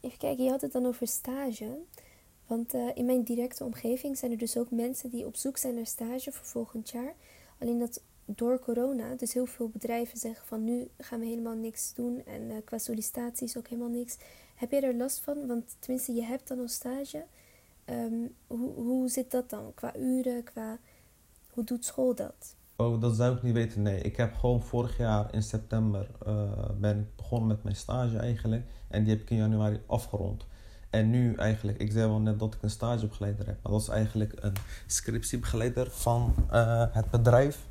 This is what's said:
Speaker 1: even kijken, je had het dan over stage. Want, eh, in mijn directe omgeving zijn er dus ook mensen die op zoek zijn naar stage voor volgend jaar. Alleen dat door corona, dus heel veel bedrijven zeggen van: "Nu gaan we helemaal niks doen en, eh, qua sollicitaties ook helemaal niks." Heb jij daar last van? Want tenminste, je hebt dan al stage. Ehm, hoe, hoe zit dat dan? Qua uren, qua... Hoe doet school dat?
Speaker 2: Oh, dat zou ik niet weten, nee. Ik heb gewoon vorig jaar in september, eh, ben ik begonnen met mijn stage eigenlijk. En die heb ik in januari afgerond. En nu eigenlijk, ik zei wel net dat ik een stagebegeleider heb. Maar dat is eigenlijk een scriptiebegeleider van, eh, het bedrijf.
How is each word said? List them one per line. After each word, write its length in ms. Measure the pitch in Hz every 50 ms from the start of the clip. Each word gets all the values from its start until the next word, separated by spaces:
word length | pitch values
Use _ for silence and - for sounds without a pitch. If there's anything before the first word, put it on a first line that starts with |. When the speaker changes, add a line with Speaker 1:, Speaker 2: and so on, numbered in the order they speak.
Speaker 1:
even 180 | - 254 - -
kijken, 260 | - 285 285 247 254
je 60 | 262
had 100 | 262 269
het 120 | 285 277
dan 140 | - 254 247
over 200 | 247 233 - 247
stage. 720 | 226 - - - 247 254 269 277 262 226 - 214 214 254 294 339 - - - - - - - _ - _ _ _
Want, 280 | - 233 226 233 - -
eh, 120 | 254 240 240 -
in 100 | - 247
mijn 180 | 247 254 254
directe 420 | 233 - 240 240 240 254 - - -
omgeving 540 | 247 226 - - 226 247 262 - 285 277 262
zijn 120 | - 247
er 80 | 233 220
dus 180 | 233 226 - 240
ook 120 | 240 240
mensen 400 | 240 226 233 247 262 - - 247
die 160 | 240 233 -
op 100 | - 226
zoek 200 | - - 269 269
zijn 180 | - - 262 247
naar 120 | 233 233
stage 460 | - - - 226 226 247 262 254 285
voor 140 | 262 - -
volgend 440 | - - 233 233 - - 233 214 -
jaar. 240 | - 233 247 277 339 - - - - - - - - _
Alleen 200 | 254 233 240 240
dat 240 | 240 233 240 - - _ _ - -
door 340 | - 202 - 233 233 254 254
corona, 560 | 247 - 233 240 247 269 277 247 220 233 254
dus 200 | 254 - 226 -
heel 120 | 247 254
veel 220 | 247 - - 240 220
bedrijven 500 | 220 208 - 233 233 233 240 233 - 233
zeggen 280 | - 226 226 - -
van: 180 | - - 220 220
"Nu 240 | 226 240 247 247 247 - _
gaan 220 | 262 - 247 226
we 60 | 226
helemaal 280 | 233 233 233 233 226 226
niks 400 | 220 220 226 220 - - - -
doen 280 | - 240 240 247 254 -
en, 240 | - - 220 220 226
eh, 60 | 220 214 214
qua 140 | - - 226
sollicitaties 760 | - - 233 220 214 - - 247 240 240 233 - 254 226 -
ook 120 | 240 233 -
helemaal 220 | 240 233 240 240
niks." 260 | 233 240 247 240 - - - - - - - - -
Heb 160 | - 247 247
jij 100 | - 277
daar 140 | 269 262 247
last 240 | 233 247 277 - -
van? 260 | - - 285 294 285
Want 300 | 254 240 233 233 - - _
tenminste, 340 | - - 254 254 254 -
je 100 | 240 233 233
hebt 240 | 226 247 269 - -
dan 100 | 262 247
al 100 | 247 233
stage. 560 | - - - 247 254 269 285 277 - 302 320 339 _ - - - - - _ _ _ _ _
Ehm, 300 | - 247 240 233 226 226 233 233 240 - _ _
hoe, 280 | _ 240 233 240 262 -
hoe 340 | - 233 240 254 262 254 254
zit 220 | 247 269 254 -
dat 200 | - 254 247 247
dan? 220 | - 208 208 - 240
Qua 220 | - - 226 -
uren, 480 | 214 254 254 254 254 254 254 247 240 233
qua... 340 | 240 - 233 220 220 220 240 - _ - _ - _ _ _ _ _ - - _ -
Hoe 140 | - 240 226
doet 200 | 226 247 233 240
school 300 | - - - 262 254 240
dat? 400 | 247 - - - - - - - - - _ _
Speaker 2:
Oh, 240 | - 120 117 117 113
dat 160 | 113 120 110
zou 200 | 110 123 123 127
ik 60 | 120
niet 100 | 120 123 113
weten, 280 | 120 117 110 - 104
nee. 180 | 104 104 98 92
Ik 160 | - 104 -
heb 180 | - 120 110 -
gewoon 280 | - - 127 123 120
vorig 340 | - - - 120 120 120 -
jaar 380 | - 120 113 107 104 104 110 -
in 80 | 107
september, 680 | 107 - - 110 110 - - 110 110 110 101 98 98 - - - -
eh, 440 | - 107 104 104 98 101 101 - - - 101
ben 180 | 101 104 104 104
ik 180 | 104 107 -
begonnen 320 | - - - 123 117 113 110
met 140 | 107 107
mijn 140 | - - 101
stage 420 | - - - - 123 123 120 113 110
eigenlijk. 480 | - 120 117 107 - 113 110 120 123 - - - - -
En 140 | - 107 107
die 80 | 110
heb 100 | 107 107
ik 80 | 107 -
in 60 | 117
januari 440 | 110 110 107 110 107 107 107 107 107 -
afgerond. 600 | - - 98 - - - 104 92 95 101 - - - - - - - - - - -
En 200 | - 110 110 110
nu 240 | 117 123 123 120 104
eigenlijk, 440 | - - 110 110 107 - 104 104 -
ik 140 | - 107
zei 140 | 104 113 113
wel 140 | 110 107 107
net 180 | 107 110 107 104
dat 160 | 107 110 -
ik 80 | -
een 80 | - 107
stagebegeleider 760 | 107 - 120 117 120 113 110 104 - - 101 101 101 104 -
heb. 120 | 101 101 -
Maar 100 | - -
dat 80 | 104 110
is 80 | 107 -
eigenlijk 440 | - 107 110 110 - 107 107 107 - -
een 100 | 101 104 98 98 - - - - -
scriptiebegeleider 1040 | - - - - - 110 113 110 - - 120 113 - - 113 113 123 120 127 127 123
van, 440 | - - - 120 117 120 120 117 - - - -
eh, 340 | - 117 117 113 117 117 117 113
het 180 | - 110 107 -
bedrijf. 560 | - 120 117 120 120 123 139 143 147 - - -